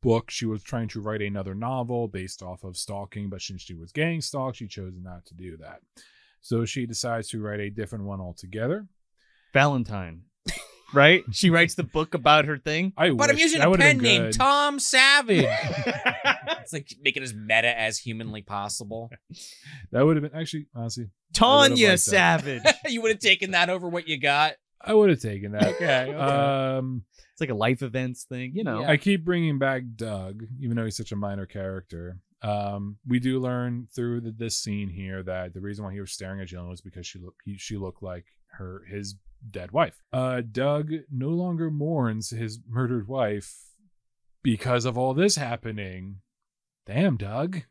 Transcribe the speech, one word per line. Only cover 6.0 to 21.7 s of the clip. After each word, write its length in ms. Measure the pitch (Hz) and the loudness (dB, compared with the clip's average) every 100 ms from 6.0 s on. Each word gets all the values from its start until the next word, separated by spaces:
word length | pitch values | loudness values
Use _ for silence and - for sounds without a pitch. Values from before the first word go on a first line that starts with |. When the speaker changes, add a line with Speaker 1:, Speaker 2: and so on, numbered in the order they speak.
| - _ _ _ | -20 _ _ _
Speaker 1:
So 240 | - 117 | -4 -2
she 220 | 117 - 120 | -2 -4 -6
decides 400 | 113 123 117 110 | -6 -4 -4 -6
to 100 | 113 | -8
write 180 | 107 104 | -6 -6
a 100 | 104 | -6
different 360 | 101 104 113 | -6 -8 -8
one 160 | 101 98 | -8 -8
altogether. 680 | 92 87 90 104 117 190 202 _ _ _ _ _ _ | -10 -14 -12 -6 -4 -4 -6 _ _ _ _ _ _
Speaker 2:
Valentine. 680 | 139 143 139 107 107 90 82 95 _ - - - _ _ | 4 4 4 -2 -6 -10 -14 -20 _ -10 -10 -10 _ _
Right? 280 | 139 143 180 - | 8 10 8 4
She 180 | 104 190 | 2 4
writes 240 | 165 170 | 6 4
the 80 | - | 2
book 320 | 156 156 160 | -4 -2 -2
about 300 | 165 131 151 143 | 2 6 6 6
her 100 | 147 | -2
thing. 360 | 151 151 190 185 | -2 -2 -2 2
Speaker 1:
I 140 | 170 | 2
Speaker 3:
But 180 | 135 294 | 4 4
I'm 60 | |
Speaker 1:
wish. 80 | 285 | 4
Speaker 3:
using 160 | 330 320 | 4 4
Speaker 1:
That 80 | 170 | 4
Speaker 3:
a 40 | |
Speaker 1:
would've 120 | 190 | 6
Speaker 3:
pen 120 | 285 285 | 6 6
Speaker 1:
been 60 | |
Speaker 3:
named 200 | 233 196 113 | 4 4 4
Speaker 1:
good. 80 | |
Speaker 3:
Tom 440 | - 262 285 285 285 | 2 4 4 2 0
Savage. 680 | - 269 269 285 240 185 135 | 2 6 8 8 6 4 4
Speaker 1:
<laughs> 480 | - - - - - - - 277 262 277 330 | 2 -2 -4 -4 -2 -2 0 0 0 -2 -8
Speaker 3:
It's 120 | - | -6
like, 180 | 160 - - | -10 -10 -4
make 140 | 139 139 | -2 -2
it 60 | |
as 100 | 131 | -6
meta 460 | 107 107 110 117 117 | -10 2 4 4 2
as 200 | 110 110 | -2 -2
humanly 440 | - 110 113 107 | -6 -8 -8 -10
possible. 680 | 104 101 101 - 104 113 117 123 _ - - - 147 147 101 | -10 -8 -6 -8 -8 -10 -12 -16 _ -20 -20 -20 -20 -20 -6
Speaker 1:
That 140 | 113 | 4
would've 180 | 143 156 | 4 4
been, 120 | 147 151 | 0 -8
actually, 280 | 160 160 147 | -8 -8 -10
honestly, 300 | 123 117 113 | -10 -8 -8
I 20 | 113 | -12
would've 640 | _ _ - 226 277 277 | _ _ 4 6 8 8